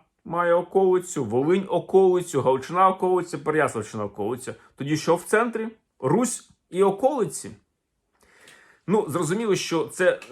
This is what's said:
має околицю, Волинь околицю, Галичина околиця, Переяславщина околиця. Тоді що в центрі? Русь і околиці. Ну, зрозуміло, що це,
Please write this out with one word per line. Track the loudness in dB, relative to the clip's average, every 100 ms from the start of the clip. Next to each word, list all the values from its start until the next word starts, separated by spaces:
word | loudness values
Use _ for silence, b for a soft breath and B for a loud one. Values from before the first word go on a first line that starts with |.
| _ _
має | -8 -2 2
околицю, | 2 2 2 4 2 0 -6
Волинь | -2 0 2 0 0
околицю, | -4 2 4 6 4 0 0
Галичина | 2 0 0 2 2
околиця, | 2 0 0 -2 -6
Переяславщина | -2 0 0 -2 -8 -8
околиця. | -8 -6 -6 -6 -10 -16 b -12
Тоді | -4 -2
що | 2 0
в |
центрі? | 2 0 0 -4 -8 -12 _ _
Русь | 0 2 0 -4 -12 _ _
і | 0
околиці. | 0 2 0 0 -2 -6 -14 -18 _ _ _ _ _ _ b b b b b b -2
Ну, | 0 0
зрозуміло, | -2 -2 -2 0 -2
що | -2 -4
це, | -4 0 0 0 -4